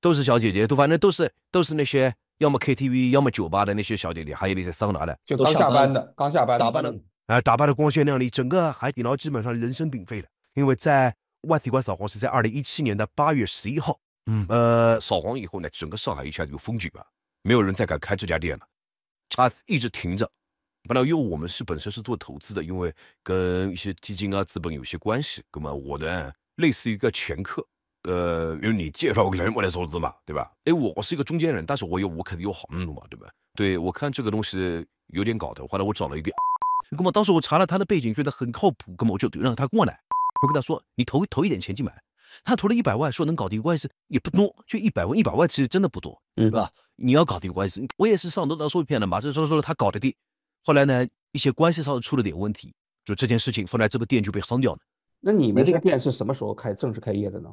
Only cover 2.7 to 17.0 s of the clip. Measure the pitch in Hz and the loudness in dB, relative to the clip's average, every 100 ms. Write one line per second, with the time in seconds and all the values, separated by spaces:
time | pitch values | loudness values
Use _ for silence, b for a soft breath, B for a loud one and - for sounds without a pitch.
2.7 | 131 135 127 127 135 139 110 87 95 101 | 0 2 2 4 4 4 0 -2 0 2
3.7 | 101 104 107 85 82 76 73 95 92 87 | 0 -2 -4 -4 -6 -8 -4 -2 -2 -4
4.7 | 82 107 90 82 - - 135 131 156 147 | -2 -2 -2 -4 -8 -4 0 2 4 4
5.7 | 139 139 131 - - 143 156 120 123 117 | 6 4 2 -4 -4 0 2 2 2 2
6.7 | 143 151 104 _ _ - 117 123 117 147 | 0 -4 -6 _ _ 0 2 4 4 4
7.7 | 131 151 147 143 135 123 123 127 180 165 | 4 2 4 2 2 0 0 0 2 2
8.7 | 135 127 135 117 135 156 131 113 117 117 | -2 -6 -2 -2 -2 -2 -4 -4 -4 -4
9.7 | 127 160 131 87 110 90 _ _ - 139 | -2 -4 -6 -8 -10 -12 _ _ 0 2
10.7 | 131 156 143 127 - _ _ - 160 - | 2 4 4 4 0 _ _ -2 0 2
11.7 | 127 123 92 104 107 123 127 113 123 135 | 0 0 -6 -6 -4 -2 0 0 -2 -4
12.7 | - 139 101 107 - 147 147 101 - 98 | -2 -2 -2 -4 0 2 2 0 -2 -4
13.7 | 143 139 - _ _ - 110 95 117 117 | -4 -4 -6 _ _ -4 -2 0 2 4
14.7 | 117 117 113 - 95 85 127 92 98 80 | 6 6 4 2 -2 0 -6 -6 -8 -8
15.7 | - 80 98 - 78 67 - 80 73 - | -8 -8 -6 -4 -6 -8 -8 -8 -8 -6
16.7 | 117 90 - | -6 -6 -10